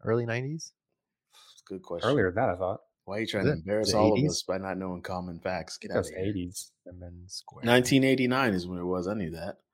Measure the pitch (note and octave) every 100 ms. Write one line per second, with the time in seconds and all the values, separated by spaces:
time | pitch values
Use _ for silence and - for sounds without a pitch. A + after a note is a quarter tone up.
0 | - A#2 A#2 A#2 C3 D#3 - _ _ _
1 | _ _ _ - - - - F#2+ - E2+
2 | G#2+ C#3+ F#2+ F#2+ B2 F2 F#2 G2+ - _
3 | - G2+ A2 G#2+ G#2+ E2+ E2 G#2+ G#2 G#2+
4 | A2 A2 D3 - - F#2 F#2+ F#2 F#2+ F2+
5 | E2+ F2+ F2+ E2+ F#2+ F2+ E2 - G2+ F2+
6 | - F#2 G2 G2 F2+ F#2+ - _ F2+ F2+
7 | F2+ F2 F2+ - - - A#2 B2 B2 C3+
8 | C3+ B2+ B2 B2+ B2+ F#2 F2+ F2+ F2+ F#2
9 | F2 G#2+ E2+ E2 F2+ - _